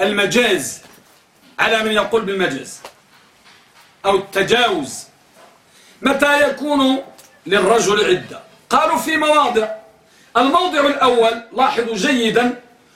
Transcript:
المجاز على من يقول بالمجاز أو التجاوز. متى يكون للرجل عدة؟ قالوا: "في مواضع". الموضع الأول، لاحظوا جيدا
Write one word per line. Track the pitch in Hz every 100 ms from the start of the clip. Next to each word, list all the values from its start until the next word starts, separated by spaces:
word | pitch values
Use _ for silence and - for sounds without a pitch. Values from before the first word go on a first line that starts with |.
المجاز | 196 202 196 233 233 175 123 - - - _ _ _ _ _ -
على | 202 226
من | 220
يقول | 214 202 226
بالمجاز | 196 196 170 135 - - - - _ _ _ _ _ - _ _ _ _
أو | 190 196
التجاوز. | - 196 185 233 233 175 127 - - _ _ _ - _ _ _ - -
متى | 240 277 285 294 285
يكون | - 294 285 262 277 - - - _ -
للرجل | 196 185 226 185 208
عدة؟ | 196 160 117 - - - -
قالوا: | 254 311 -
"في | 302 311
مواضع". | 302 302 254 214 214 - - _ _ _ _ 233
الموضع | 269 349 359 294
الأول، | 277 277 247 240 226 233 -
لاحظوا | 233 269 220 233 220
جيدا | 262 254 220 214 247 - - _ _